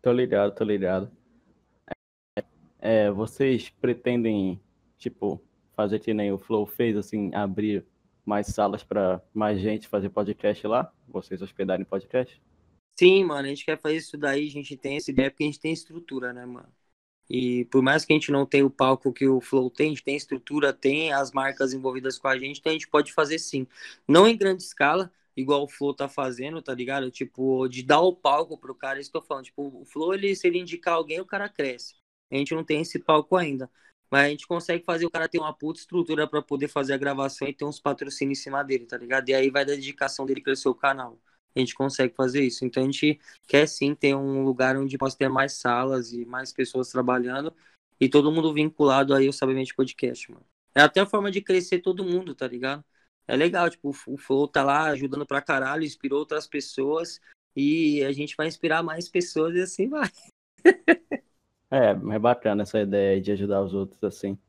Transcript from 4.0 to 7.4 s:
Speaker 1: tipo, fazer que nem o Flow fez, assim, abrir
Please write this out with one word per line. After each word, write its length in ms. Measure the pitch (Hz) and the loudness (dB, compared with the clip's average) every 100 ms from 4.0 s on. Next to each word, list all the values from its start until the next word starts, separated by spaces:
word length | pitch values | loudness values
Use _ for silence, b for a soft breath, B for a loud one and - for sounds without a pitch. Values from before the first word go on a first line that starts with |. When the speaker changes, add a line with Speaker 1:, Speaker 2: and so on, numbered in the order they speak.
| 123 120 113 107 95 90 _ _ _ _ | 0 0 0 0 -2 -4 _ _ _ _
Speaker 1:
tipo, 420 | - - 104 73 _ _ _ | -12 -4 -4 -4 _ _ _
fazer 240 | - 104 104 | -2 0 0
que 120 | - | -2
nem 200 | 107 101 | -2 0
o 60 | 98 | -4
Flow 280 | - 113 101 | -2 -2 -2
fez, 300 | - 120 104 | 0 0 0
assim, 380 | 98 107 98 | -4 -4 -4
abrir 500 | 101 | -2